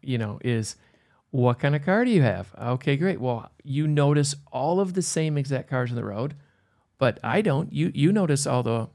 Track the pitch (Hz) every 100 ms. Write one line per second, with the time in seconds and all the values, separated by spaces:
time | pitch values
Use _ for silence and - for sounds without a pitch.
0 | 135 123 107 104 123 113 107 - _ _
1 | _ _ _ 135 120 120 143 147 147 208
2 | 247 196 123 92 - - 120 127 151 139
3 | 185 175 127 117 - _ 143 139 156 147
4 | 143 147 143 - - 127 147 180 190 185
5 | 170 165 156 147 135 131 - 131 123 120
6 | 104 101 139 143 _ _ _ _ _ _
7 | 127 - - 170 214 147 - 143 170 139
8 | 156 214 170 139 143 123 117 117 113